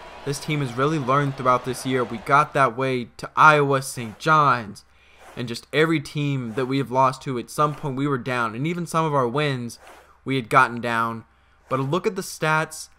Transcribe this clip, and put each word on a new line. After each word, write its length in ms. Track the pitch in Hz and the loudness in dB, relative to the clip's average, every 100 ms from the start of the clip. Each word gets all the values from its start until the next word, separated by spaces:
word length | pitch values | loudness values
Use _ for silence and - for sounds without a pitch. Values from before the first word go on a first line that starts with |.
| - - | -18 -10
this 160 | - 139 | -8 -6
team 200 | - 151 | -4 -2
has 120 | 135 | -2
really 260 | 117 143 160 | 0 0 0
learned 380 | 123 139 143 135 | 2 2 2 0
throughout 300 | 127 123 131 | 2 2 0
this 180 | 120 | -6
year. 180 | 135 131 | -2 -2
We 140 | 113 113 | -2 -6
got 380 | 117 143 151 | 2 2 4
that 240 | 147 131 113 | 2 2 0
way 300 | 131 127 117 - | -2 -4 -6 -12
to 100 | - - | -6 4
Iowa, 460 | 156 151 139 139 | 6 8 4 2
Saint 360 | 135 - 113 95 | -2 -8 -12 -4
John's, 680 | 160 156 143 120 104 104 - _ _ - - - | 2 4 6 2 -2 -14 -20 _ _ -20 -16 -10
and 120 | 127 | -8
just 180 | 117 - | -8 -4
every 280 | 139 160 160 | 0 2 2
team 540 | 139 151 143 135 120 | -2 -4 -2 -2 -4
that 120 | 110 127 | -4 -2
we 120 | 135 | -2
have 120 | 120 | 0
lost 320 | 131 131 131 | 2 2 2
to, 160 | - 123 | -6 -6
at 120 | 110 | -6
some 240 | - 151 | 0 0
point 220 | 147 147 131 | 0 -6 -2
we 100 | 143 | -2
were 120 | 135 | -2
down. 360 | 123 123 113 | -2 -2 -2
And 120 | 110 156 | -2 -4
even 200 | 175 170 | -4 -4
some 180 | 165 | -2
of 100 | 160 | 0
our 120 | 143 120 | 2 0
wins, 500 | 131 151 131 120 - - - - _ | 0 0 -2 -6 -12 -18 -20 -20 _
we 120 | - 135 | -4 -4
had 120 | 113 | 2
gotten 320 | 139 123 120 | 4 4 2
down. 440 | 120 117 113 113 - _ _ _ - | -2 0 -2 -4 -12 _ _ _ -6
But 120 | 131 | -4
a 20 | |
look 240 | 135 170 214 | 0 -2 -2
at 100 | 190 | -4
the 60 | |
stats. 680 | 180 - 160 156 160 - - | -8 -4 0 0 -2 -8 -16